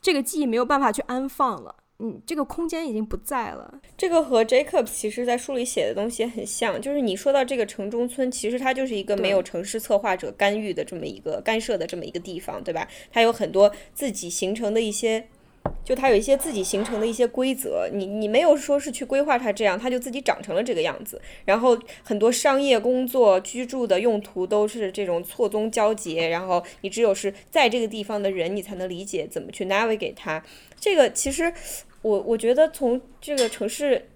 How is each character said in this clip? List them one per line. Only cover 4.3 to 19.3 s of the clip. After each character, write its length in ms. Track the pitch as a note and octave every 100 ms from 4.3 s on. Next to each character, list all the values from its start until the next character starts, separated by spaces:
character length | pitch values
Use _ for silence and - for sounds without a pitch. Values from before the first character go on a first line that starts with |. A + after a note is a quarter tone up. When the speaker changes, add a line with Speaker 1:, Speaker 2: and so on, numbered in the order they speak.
| A#3+
Speaker 2:
Jacob 400 | A3+ B3+ C#4+ F4+
其 260 | A#3 - G#3+
实 160 | G#3+ B3
在 120 | A#3+
书 160 | A#3+
里 100 | C4
写 240 | B3 - A2+
的 60 |
东 160 | D3 G#3+
西 160 | A#3+ A3+
很 200 | A#3 G3+
像， 360 | - A#3 E3
就 100 | C4+
是 80 | D4
你 160 | A#3+ F#3+
说 160 | C#4+
到 140 | C#4 B3+
这 100 | C4+
个 100 | G3+
城 240 | - G3+
中 200 | A#3 B3
村， 200 | A#3+ B3+
其 220 | B3+ G#3
实 80 | B3
它 140 | C4
就 120 | C4 C4
是 80 |
一 100 | G#3+
个 120 | G3 G3+
没 140 | F#3+
有 120 | G3
城 220 | F3+ E3+
市 160 | G3 A3+
策 180 | - G#3
划 180 | G#3 F#3
者 160 | D3+
干 260 | - G3+ G#3
预 140 | G#3+
的 100 | E3
这 120 | D3+ F3
么 100 | D#3+
一 140 | F#2+
个， 160 | - D3+
Speaker 1:
对。 40 |
Speaker 2:
干 180 | - A3+
涉 160 | A3 G3+
的 100 | D#3
这 80 | F3+
么 80 |
一 80 | -
个 80 | F3
地 200 | F3 F3
方， 220 | - -
对 120 | -
吧？ 140 | D#3+ G3+ - -
它 100 | A#3
有 100 | A#3
很 200 | A3+ F3
多 200 | F#3 G3+ G3+ -
自 180 | - C#4
己 180 | - F3
形 240 | E3+ F#3
成 200 | A3 A3+
的 80 | A3
一 100 | A3+
些， 360 | G3+ A#3 A3 A3 - _ _ - -
就 100 | -
它 160 | C4 C4
有 60 | A#3
一 60 |
些 140 | A3 C4+
自 160 | D#4+
己 120 | A3+
形 200 | F#3 G3
成 160 | G#3+ A3+
的 60 | A3
一 80 |
些 140 | A3+ A#3+
规 260 | B3 C4
则， 340 | C4 - - F#2
你， 140 | G3+ F#3+
你 200 | G#3 G#3+
没 120 | A3+
有 180 | E4 D4
说 220 | - C#4+
是 120 | C#4+
去 140 | A#3+ C4
规 160 | C4+
划 160 | D4